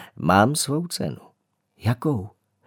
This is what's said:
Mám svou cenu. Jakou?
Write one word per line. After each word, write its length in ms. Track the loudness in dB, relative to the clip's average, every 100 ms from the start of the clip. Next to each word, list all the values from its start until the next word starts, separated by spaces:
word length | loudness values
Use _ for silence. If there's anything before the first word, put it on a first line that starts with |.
| -18 -6
Mám 380 | 2 4 4
svou 320 | 2 -2 -2 -4
cenu. 340 | -6 -6 -8 -16 _ _ _ _ _
Jakou? 440 | -4 -2 -2 -2 -6 _ _ _